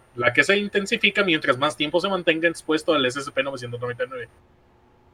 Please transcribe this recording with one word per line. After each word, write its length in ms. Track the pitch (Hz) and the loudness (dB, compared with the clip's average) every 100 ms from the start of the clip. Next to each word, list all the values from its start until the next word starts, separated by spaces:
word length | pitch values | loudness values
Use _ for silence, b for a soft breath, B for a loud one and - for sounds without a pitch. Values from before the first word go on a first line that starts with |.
| _ 120 | _ -4
la 180 | 120 | 2
que 100 | 151 | 4
se 140 | 147 202 | 4 2
intensifica 680 | 208 202 196 226 202 208 | 2 -2 -2 0 2 2
mientras 340 | 196 156 185 127 | 2 2 2 2
más 200 | 151 151 | 0 0
tiempo 240 | 147 170 | -2 0
se 80 | 196 | 0
mantenga 400 | 185 175 160 170 | 0 0 0 0
expuesto 440 | 160 - 156 165 | -2 -2 0 2
al 120 | 151 127 | 2 2
S 160 | 139 | -2
C 100 | 135 | -4
P 120 | 135 | -4
novecientos 360 | 139 135 123 120 | -4 -6 -8 -8
noventa 240 | 123 120 | -6 -6
y 40 | 127 | -8
nueve. 200 | 131 113 _ _ _ _ _ _ _ _ | -8 -14 _ _ _ _ _ _ _ _